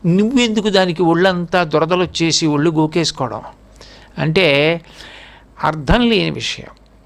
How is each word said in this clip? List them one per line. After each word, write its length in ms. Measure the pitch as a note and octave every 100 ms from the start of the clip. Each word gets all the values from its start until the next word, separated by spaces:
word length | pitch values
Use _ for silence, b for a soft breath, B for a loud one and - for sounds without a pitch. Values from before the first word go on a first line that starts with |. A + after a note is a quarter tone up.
| F3
నువ్వెందుకు 640 | F#3 G#3+ C4 A#3+ A3 G#3+
దానికి 340 | F#3+ F#3 E3+
ఒళ్ళంతా 600 | E3+ E3 F#3+ F3+ E3+ F#3
దురదలొచ్చేసి 840 | E3 D3+ D#3+ F3+ F3+ - E3 D3 D#3+
ఒళ్ళు 220 | D3 D#3+
గోకేసుకోవడం 720 | D#3 D3+ E3+ D#3 - B2 G#2+ - - - B B B B -
అంటే 640 | D3 E3+ E3+ C#3 D3+ E3+ B B B B B B B -
అర్థం 460 | - D#3 C3+ A#3+ A#3+
లేని 200 | G#3 D#2+
విషయం. 380 | C#2+ - - - - - _